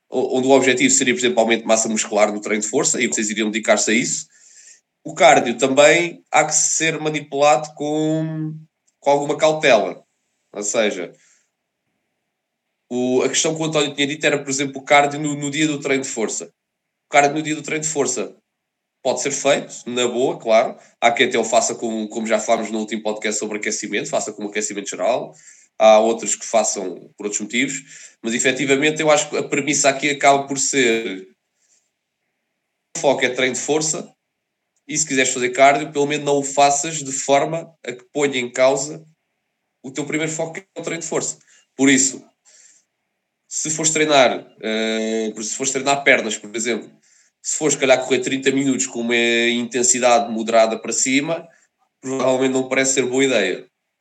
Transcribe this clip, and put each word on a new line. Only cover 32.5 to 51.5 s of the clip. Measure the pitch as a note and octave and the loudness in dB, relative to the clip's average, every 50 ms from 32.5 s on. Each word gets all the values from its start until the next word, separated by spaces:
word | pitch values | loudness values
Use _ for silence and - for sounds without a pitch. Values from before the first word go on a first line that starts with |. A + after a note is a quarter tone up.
| _ _ _ _ _ _ _ _ - | _ _ _ _ _ _ _ _ -8
o | - | 0
foco | - D3 B2+ - - | 2 2 2 2 0
é | B2 | -2
treino | B2+ - B2+ B2+ A#2 | 0 0 0 0 -2
de | - | -2
força | - - D3 D#3 D#3 - - - - - _ _ _ _ _ _ _ _ _ _ _ _ _ _ _ | -2 -2 -2 0 0 -2 -2 -4 -6 -12 _ _ _ _ _ _ _ _ _ _ _ _ _ _ _
e | - D3+ | -8 -4
se | D3+ - | -4 -2
quiseres | - C3 C3 C3 C3 - | 0 0 0 0 0 0
fazer | C3 B2 B2 | -2 -2 -2
cardio, | B2 C3+ C3+ C#3 D3+ - D3+ - D#3 | 4 6 6 6 6 4 0 -4 -2
pelo | C#3 C#3+ | -2 -2
menos | C#3+ D3 D3 C#3+ | 0 -2 -2 -2
não | C#3+ C#3+ C#3+ | 0 0 0
o | C3+ | 0
faças | - - - C#3+ C#3+ C#3 - - E3 D#3+ D3 C#3 | 0 2 4 4 4 4 2 -2 -4 -6 -8 -8
de | C3+ C3+ | -8 -8
forma | - - - C#3 C#3+ D#3 D#3 D#3+ E3 E3 - - _ - | -6 -2 0 2 2 2 0 -4 -6 -8 -10 -16 _ -14
a | A#2+ A#2 | -14 -14
que | - - _ - | -14 -16 _ -4
ponha | D3 D3 C#3 B2+ B2+ | -2 -2 -2 -2 -4
em | B2 A#2 - | -6 -4 0
causa | - B2+ C3 C#3+ - - - - - - - _ _ _ _ _ _ _ _ _ _ _ _ _ _ - | 2 2 4 4 2 -2 -6 -10 -14 -18 -20 _ _ _ _ _ _ _ _ _ _ _ _ _ _ -18
o | C3+ | -12
teu | C3 - C#3+ | -8 -8 -6
primeiro | D3 D#3 D3+ D#3+ D#3 - | -4 -4 -4 -4 -4 -4
foco, | - D#3+ D#3+ - | -6 -6 -8 -8
que | G3 - _ _ | -12 -16 _ _
é | - | -12
o | D#3+ | -10
treino | D#3 D#3+ E3 - | -8 -8 -8 -6
de | - | -6
força. | E3 C#3 - - - - _ _ _ _ _ _ _ | -4 -4 -4 -4 -6 -10 _ _ _ _ _ _ _
Por | - C3+ C#3 | 0 2 4
isso, | C#3 C3 - - - - - _ _ _ _ _ _ _ _ _ _ _ _ _ _ _ _ _ _ _ _ _ _ _ _ - | 4 4 4 2 -2 -4 -12 _ _ _ _ _ _ _ _ _ _ _ _ _ _ _ _ _ _ _ _ _ _ _ _ -12
se | - - - D#3 | -8 -6 -6 -4
fores | - - D#3+ D3 | -4 -2 -2 0
treinar, | D3 D#3 D3+ D3+ D3 C#3 B2+ A2+ G#2 - - - _ - | 0 2 2 4 4 4 4 4 2 -2 -8 -14 _ -10
eh, | - A2 A2 A2 A2 A2 A2 A2 A2 A2 A2 A2 A2 A2 G#2+ | -8 -6 -4 -2 -2 -2 -2 -4 -4 -2 -2 -2 -4 -4 -6
por, | A2 A2 | -8 -8
se | G#2+ - | -8 -6
fores | - C3+ C3+ - | -6 -4 -4 -4
treinar | C#3 B2+ C#3 C#3 C#3 - | -2 0 0 0 2 2
pernas, | C#3 C3 A2+ G#2+ A2 G#2+ | 2 2 2 0 -2 -8
por | - - G#2 G#2+ | -8 -10 -10 -8
exemplo, | A#2+ - A#2+ A2+ G#2 - - - _ _ _ _ _ _ _ _ _ - | -6 -4 -4 -4 -4 -6 -12 -18 _ _ _ _ _ _ _ _ _ -8
se | - - | -6 -4
fores, | - D#3 D3+ - | -2 0 0 0
se | - | 2
calhar, | C#3+ C3 B2+ B2 - | 4 4 4 4 4
correr | - C3+ A#2+ | 2 -2 -2
trinta | - B2 C3 C3+ - C3+ C3+ | 0 -2 -4 -2 0 0 0
minutos | C3+ C#3 C3+ B2+ A2+ - | 2 2 0 0 0 -2
com | - - A#2+ | -4 -6 -6
uma | A#2 A#2 A#2+ | -4 0 0
intensidade | A#2+ A#2+ A#2 A#2+ A#2 A#2 A#2 A#2+ A#2+ A#2+ A2 - B2+ A#2+ A2 - B2 A#2+ B2 A#2+ A#2 A#2 A#2+ | 2 2 2 2 2 2 0 0 -2 -2 -4 -2 0 2 2 2 2 4 4 4 4 2 0
moderada | A2+ A2 A2 A2 A2+ A2+ A2+ A2 A2 G#2+ | -4 -4 -2 2 4 4 4 4 2 -2
para | - A2 A2+ | -6 -6 -4
cima, | - - C3+ C3 C#3 C#3+ D#3+ E3 E3 - - | -2 -2 0 0 0 0 -2 -4 -6 -8 -12